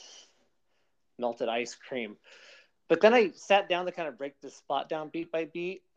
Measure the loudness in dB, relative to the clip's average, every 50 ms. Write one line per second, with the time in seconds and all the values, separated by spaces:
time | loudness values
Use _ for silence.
0 | -20 -20 -20 -20 -20 _ _ _ _ _ _ _ _ _ _ _ _ _ _ _
1 | _ _ _ -6 -6 -4 -4 -4 -4 -4 -2 -4 -4 -6 -10 -16 -14 -10 -8 -8
2 | -8 -8 -10 -16 _ -20 -20 -20 -20 -20 -20 -20 -20 _ _ _ _ 0 2 6
3 | 8 8 8 8 4 2 0 -6 -2 2 2 2 2 2 -2 -2 -2 -4 -6 -6
4 | -8 -8 -8 -8 -10 -10 -10 _ -18 -18 -18 -14 _ -4 -4 -4 -4 -4 -6 -6
5 | -6 -8 -8 -10 -8 -6 -4 -4 -4 -4 -6 -8 -8 -8 -8 -10 _ _ -14